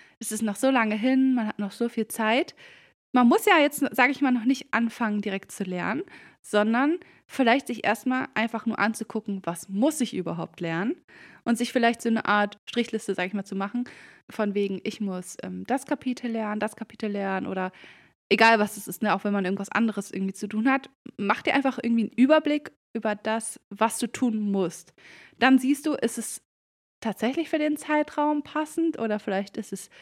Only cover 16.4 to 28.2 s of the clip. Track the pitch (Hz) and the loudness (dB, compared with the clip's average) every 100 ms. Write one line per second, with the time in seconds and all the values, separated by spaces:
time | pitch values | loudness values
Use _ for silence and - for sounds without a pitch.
16.4 | 214 214 214 - 214 - 214 202 196 190 | -4 -4 -4 -6 -16 -8 -6 -4 -4 -4
17.4 | 190 190 185 - - - _ _ - 214 | -4 -4 -6 -8 -20 -20 _ _ 2 6
18.4 | 226 226 208 - - - 214 185 208 202 | 8 6 4 -4 -12 -4 0 0 0 0
19.4 | 185 196 196 - 226 202 202 - 190 - | 0 -2 -2 0 0 0 -6 -4 -4 -6
20.4 | 208 214 233 269 - _ - - 202 - | -6 0 2 2 -2 _ -16 -4 0 0
21.4 | - 277 269 247 233 233 220 - 262 311 | 2 2 2 0 0 0 0 4 6 6
22.4 | 311 294 294 - _ 226 214 208 220 220 | 4 0 -4 -18 _ -6 -4 -4 -2 -4
23.4 | - - - 202 220 - 233 - 254 214 | -4 -12 -14 -2 0 0 -6 -2 -2 0
24.4 | 208 196 180 - - _ - - - - | 0 0 0 -4 -16 _ -20 -20 -20 0
25.4 | 254 262 262 285 311 294 226 - - - | 4 6 4 0 0 -2 -2 -4 -10 -12
26.4 | _ _ _ _ _ _ 226 190 226 277 | _ _ _ _ _ _ -6 -2 -2 0
27.4 | 311 311 302 294 - 302 302 - | -2 0 0 -2 0 0 0 0